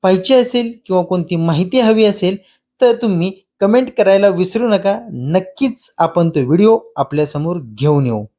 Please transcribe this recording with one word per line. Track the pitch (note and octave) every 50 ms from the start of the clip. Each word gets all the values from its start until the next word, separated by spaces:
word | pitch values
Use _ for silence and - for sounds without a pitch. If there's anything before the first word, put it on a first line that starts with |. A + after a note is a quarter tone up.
| -
पाहिजे | F#3+ F#3+ F#3 F#3+ - C4
असेल | B3+ B3 B3 - B3 A#3+ A#3 A#3 - _
किंवा | _ F#3 F3+ G3+
कोणती | E3+ F#3 F3+ E3+ F3 F3+
माहिती | E3 E3 E3+ E3 D3 F#3 F#3 - B3+
हवी | A#3+ A3 A3 A3 A3
असेल | G#3 G3+ G#3 - F3+ G3 G3+ _ _ _ _ _ _ _ _
तर | C4 B3 A#3 A#3 A#3+
तुम्ही | A3 F#3+ E3+ E3 F#3+ F#3+ - _ _ _ _
कमेंट | G3 G3+ G#3+ B3 C4 B3 -
करायला | - G#3 F#3+ G3 G3 G3+ G3+
विसरू | F#3 E3+ F#3 F3+ - A3+ A#3+ A#3+
नका. | G#3+ F#3+ E3+ G3 G3+ A3+ A#3+ A3+ D#3+
नक्कीच | B2 B2 C3+ D#3+ F#3 F#3 - - - C#4 C4 - - - - _ -
आपण | E3+ D#3+ - F3 E3+ E3
तो | D#3+ D#3+
व्हिडिओ | C3 B2 D3+ E3+ G#3 A3 A3+ A3+ - - _
आपल्यासमोर | - - - - D3 D3+ D3 - D3 D3+ E3 F3+ F3 C#3 A2+ G#2+ G#2
घेऊन | C3 D3+ D3+ C#3+ C#3
येऊ. | B2 A2+ G#2+ G#2 G#2 _